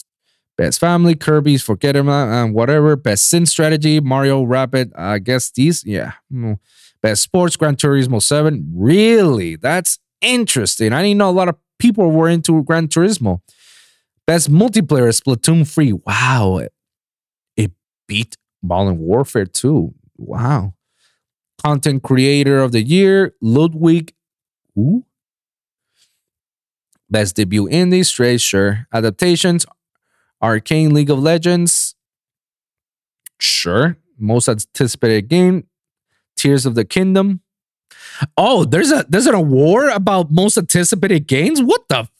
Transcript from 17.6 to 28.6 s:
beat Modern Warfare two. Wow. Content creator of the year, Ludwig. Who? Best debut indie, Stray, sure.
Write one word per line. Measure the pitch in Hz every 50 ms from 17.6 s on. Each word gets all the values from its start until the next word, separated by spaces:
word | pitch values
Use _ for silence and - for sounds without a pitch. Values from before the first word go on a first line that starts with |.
| 104 92 - _ _ _ _ _ _
beat | - 104 107 110 - - - _ _ _ _ -
Modern | 85 87 92 101 98 90
Warfare | 82 80 85 104 127 139 - - 117 95
two. | - - - - 135 156 117 82 120 - _ _ _ _
Wow. | - - - - - 117 131 147 117 92 95 - _ _ _ _ _ _ _ _ _ _ _ _ _ _ _ _ - -
Content | 147 147 135 - 156 139 131
creator | - - 135 127 131 139 143 143 139 135 139 135
of | 135 123
the | 120 113
year, | 110 131 165 190 196 190 196 196 190 - - -
Ludwig. | 120 110 117 147 160 170 160 156 165 165 165 170 160 - _ _ _ _ _ _ _ _ _ _ _ _ -
Who? | 98 113 147 214 254 - _ _ _ _ _ _ _ _ _ _ _ _ _ _ _ _ _ _ _ _ _ _ _ _ _ _ _ _ _ _ _ _ _ _ _ _ _ _ _ _
Best | - 104 110 104 92 -
debut | - 104 90 104 104 98
indie, | 87 131 170 180 180 180 185 175
Stray, | - - - 123 120 123
sure. | 117 - - - 98